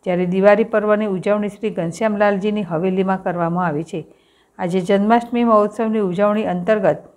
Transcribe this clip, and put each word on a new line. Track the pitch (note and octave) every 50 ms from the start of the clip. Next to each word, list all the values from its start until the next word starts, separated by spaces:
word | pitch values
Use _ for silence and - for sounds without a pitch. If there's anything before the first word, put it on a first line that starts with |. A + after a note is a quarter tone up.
| _
જ્યારે | F#3+ F3+ F3 F#3
દિવાળી | F3+ F3+ F#3+ F#3+ G3+ G#3 G3+ A3+ A3+
પર્વની | A3+ G#3+ G3+ G#3+ G#3+ G#3 G#3+ G#3 F#3+
ઉજવણી | F#3 D3+ G3+ G#3 G#3 G3+ G3+ G3
શ્રી | - - G#3+ F3
ઘનશ્યામલાલજીની | F#3 E3+ E3+ E3+ - A3+ A3 G#3 G3+ G#3 G#3 G3+ F#3+ F#3 G#3+ G#3 G#3+ G3+ E3
હવેલીમાં | F3 D#3 F3 F#3+ F#3 F#3+ F#3+ F#3+ F#3+ F#3 F#3+
કરવામાં | F#3+ F3 F3 E3+ E3 E3+ F3 F3+
આવે | E3+ D3 D3 E3
છે. | - - E3 D3 - _ _ _ _ _ _ _ _ _ -
આજે | F#3+ F3+ F3 F#3+
જન્માષ્ટમી | F3 F3 G3+ G3 G3+ G#3+ A#3 A#3+ A#3 A#3 - A#3+ A#3+
મહોત્સવની | A#3 A3 G#3 G#3 G#3 G#3 - A3+ A3 A3 A3 G#3
ઉજવણી | F#3 F3 F#3 G3+ G#3 G#3 G#3+ A3 F#3 F3+
અંતર્ગત | F3+ F3 A3 A3 G#3+ G3 E3+ D3 - - - _